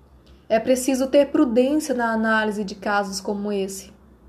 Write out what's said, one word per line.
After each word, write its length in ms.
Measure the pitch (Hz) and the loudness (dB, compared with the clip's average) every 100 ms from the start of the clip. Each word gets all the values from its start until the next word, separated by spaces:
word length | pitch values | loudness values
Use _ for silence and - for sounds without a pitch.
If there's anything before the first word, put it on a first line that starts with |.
| _ - - - _ | _ -20 -20 -20 _
É 100 | 226 | 0
preciso 480 | 226 254 269 262 262 | 2 0 2 -2 2
ter 200 | 285 277 | 4 4
prudência 680 | 311 277 226 262 302 302 | 2 4 4 2 0 -2
na 160 | 247 233 | -2 -2
análise 540 | 226 220 220 214 208 | 0 0 0 0 -4
de 100 | 196 | -8
casos 460 | 208 220 202 196 190 | -8 -2 -2 -2 -6
como 320 | - 202 202 | -6 -6 -4
esse, 400 | 202 196 190 - - - - | -4 -4 -8 -16 -20 -20 -20